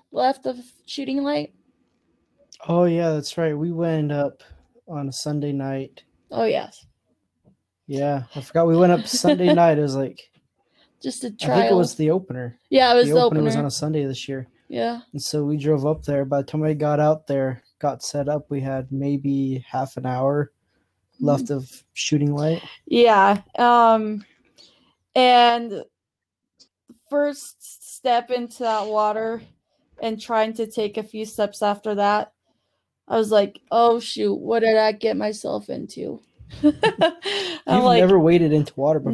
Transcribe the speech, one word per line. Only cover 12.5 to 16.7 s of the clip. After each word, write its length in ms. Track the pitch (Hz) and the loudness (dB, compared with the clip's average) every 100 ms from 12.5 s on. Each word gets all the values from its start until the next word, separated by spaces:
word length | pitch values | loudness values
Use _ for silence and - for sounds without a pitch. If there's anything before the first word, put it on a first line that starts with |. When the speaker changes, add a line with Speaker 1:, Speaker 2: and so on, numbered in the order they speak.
| - _ | -14 _
Speaker 1:
Yeah, 220 | 262 254 | 4 6
it 40 | 240 | 4
was 120 | 143 | 4
Speaker 2:
The 60 | |
Speaker 1:
the 60 | 156 | 4
Speaker 2:
opener 220 | 240 156 | 4 2
was 100 | 147 | 0
Speaker 1:
opener. 60 | 147 | 0
Speaker 2:
on 40 | 143 | -2
a 40 | |
Sunday 340 | - 151 156 | -4 -4 -2
this 240 | 139 127 - | -4 -6 -8
year. 200 | 135 127 _ - | -10 -12 _ -12
Speaker 1:
Yeah. 320 | - 233 240 - | -6 -6 -6 -12
Speaker 2:
And 100 | 147 | -12
so 220 | - 151 | -6 -4
we 120 | 147 151 | -2 -2
drove 300 | 147 147 143 | 0 0 0
up 180 | 156 | -4
there. 200 | - 139 | -2 -2
By 140 | 135 143 | -2 -4
the 60 | |
time 160 | 135 151 | -4 -2
we 140 | 156 | -2